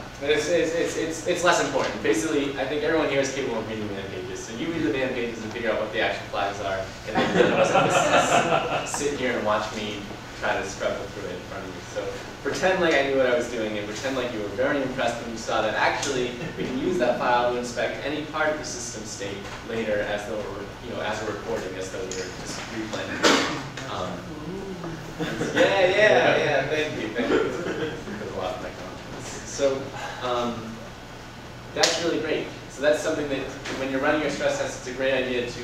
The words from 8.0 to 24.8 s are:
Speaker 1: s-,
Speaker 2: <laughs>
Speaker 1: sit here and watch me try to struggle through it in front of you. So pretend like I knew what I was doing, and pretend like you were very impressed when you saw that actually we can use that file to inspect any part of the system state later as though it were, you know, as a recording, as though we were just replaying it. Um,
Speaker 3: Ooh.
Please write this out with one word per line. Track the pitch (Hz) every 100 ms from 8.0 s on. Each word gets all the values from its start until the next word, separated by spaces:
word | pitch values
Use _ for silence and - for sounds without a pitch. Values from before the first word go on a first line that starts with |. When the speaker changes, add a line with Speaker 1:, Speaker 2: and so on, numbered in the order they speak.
| - - - - 165 165 - 151 -
Speaker 1:
s-, |
Speaker 2:
<laughs> | -
Speaker 1:
sit | 143 135
here | 127 113
and | 107
watch | 107 -
me | 110 104 101 101 - - -
try | 135 -
to | -
struggle | - 104 - - -
through | 92
it | 90
in | 90
front | 95
of | 95
you. | 90 -
So | 107 98 - - -
pretend | 139 - 185 180
like | 165
I | 143 139
knew | 135
what | 123
I |
was | 151 120
doing, | 117 107 104
and | 104
pretend | - 135 131
like | 120
you | 110
were | 101 98
very | 139 143
impressed | 127 - 120 117
when | 117
you | 110
saw | - -
that | -
actually | - 135 - 143 127 123 - 170 -
we |
can | 131 131
use | 180 180
that | 123 120
file | 131 123 123
to | 123
inspect | 120 123 - -
any | 135 147 -
part | 156 156
of | 151
the |
system | 123 120 - 110
state | 104 - 101 101 101 - 113
later | 113 107 104
as | 101 104 -
though | 107
it | 98
were, | 101 98 -
you | 120
know, | 85
as | 101 107
a | -
recording, | 98 - 110 92 95
as | 92
though | -
we | 92
were | - - -
just | - - - 110
replaying | 110 107 92
it. | - 127 139 - 156 - - -
Um, | 101 - 87 170 151
Speaker 3:
Ooh. | 160 196 190 175